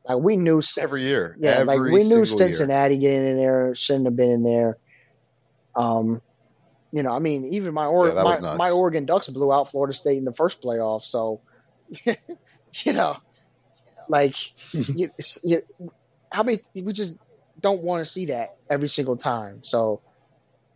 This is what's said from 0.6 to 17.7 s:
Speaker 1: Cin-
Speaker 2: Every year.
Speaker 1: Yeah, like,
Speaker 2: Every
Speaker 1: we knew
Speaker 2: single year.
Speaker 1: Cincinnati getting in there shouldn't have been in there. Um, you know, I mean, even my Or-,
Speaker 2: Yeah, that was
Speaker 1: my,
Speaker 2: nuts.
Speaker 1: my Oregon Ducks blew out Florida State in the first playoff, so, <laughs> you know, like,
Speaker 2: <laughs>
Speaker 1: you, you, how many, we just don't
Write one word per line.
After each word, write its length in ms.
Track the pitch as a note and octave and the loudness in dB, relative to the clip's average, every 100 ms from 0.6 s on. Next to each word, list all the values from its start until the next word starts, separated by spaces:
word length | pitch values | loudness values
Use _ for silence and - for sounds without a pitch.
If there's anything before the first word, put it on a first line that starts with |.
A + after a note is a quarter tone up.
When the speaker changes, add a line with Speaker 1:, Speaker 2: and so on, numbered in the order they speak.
Speaker 1:
Cin- 220 | D3+ - | 0 -4
Speaker 2:
Every 200 | D3+ C3+ | -4 -4
year. 340 | C3 C3 E2+ E2+ | 0 0 -2 -2
Speaker 1:
Yeah, 200 | D3+ B2 | 2 2
like, 200 | C3 C3+ | 4 2
Speaker 2:
Every 140 | C3 | 4
Speaker 1:
we 100 | F#3 | 4
knew 220 | G#3+ A3+ G#3+ | 6 6 4
Speaker 2:
single 160 | G#3+ | 4
year. 80 | F3+ | 2
Speaker 1:
Cincinnati 480 | D#3+ C#3 C#3 C#3 C#3 | 2 0 2 4 4
getting 300 | C#3 C3+ C3+ | 2 2 2
in 100 | C3 | 2
there 360 | C3 C3 B2+ | 2 2 0
shouldn't 320 | B2 - C#3 B2+ | -2 -2 0 0
have 100 | A#2+ | 2
been 160 | B2 | 4
in 120 | A#2+ | 4
there. 340 | A#2 A#2 A#2 A2+ _ _ _ _ _ _ _ _ _ B2 | 2 2 2 -2 _ _ _ _ _ _ _ _ _ -4
Um, 460 | A#2 A2+ A2+ A#2 - _ _ _ _ _ _ | -2 0 -2 -4 -8 _ _ _ _ _ _
you 100 | D3+ | -6
know, 100 | C3 | -4
I 80 | B2 | -2
mean, 340 | D#3+ C#3+ C3 | -2 -4 -4
even 200 | G3 F#3 | -6 -6
my 120 | D#3 D3 | -4 0
Or-, 240 | F3 E3+ | 2 4
Speaker 2:
Yeah, 60 | E3+ | 4
that 100 | F3+ | 2
was 160 | E3+ | 2
Speaker 1:
my, 0 | |
Speaker 2:
nuts. 160 | E3+ D#3 | -2 -2
Speaker 1:
my 140 | F3+ | 0
Oregon 340 | F3+ F3+ D#3+ C#3 | 2 2 0 0
Ducks 240 | F#3+ C#3 | -2 -2
blew 240 | C3 C#3 | -2 2
out 180 | C#3 C#3 | 2 0
Florida 220 | C#3 C#3 | -2 -4
State 240 | C3+ D3 C#3 | -2 -2 -2
in 80 | C3 | -2
the 80 | |
first 280 | A#2+ E3+ - | -2 -2 -2
playoff, 440 | B2+ A#2 A2 G#2+ - | -6 -4 -2 -4 -4
so, 360 | A#2+ A2+ G#2+ _ _ _ _ - E3+ A#3+ | -6 -4 -6 _ _ _ _ -20 -10 -6
<laughs> 0 | |
you 880 | G#3 - E4+ _ _ _ - - | -6 -8 -20 _ _ _ -8 -4
know, 220 | A3 D3 C#3+ _ _ _ _ _ _ _ - - | 0 0 -4 _ _ _ _ _ _ _ -18 -2
like, 260 | D3 C#3+ - - - | 2 2 0 -12 -16
Speaker 2:
<laughs> 160 | - | -10
Speaker 1:
you, 360 | D#3+ C#3 C#3+ F3 - - - | -6 -4 -4 -6 -6 -8 -6
you, 180 | F3 E3+ - - F3 - _ _ - | -2 -2 -4 -16 -20 -20 _ _ -10
how 140 | F#3+ | -4
many, 160 | A3+ A3 - F#3+ | -2 -2 -6 -12
we 160 | F#3 | -8
just 280 | G3+ F#3+ D#3+ _ _ _ _ | -6 -8 -10 _ _ _ _
don't 220 | G3+ | -2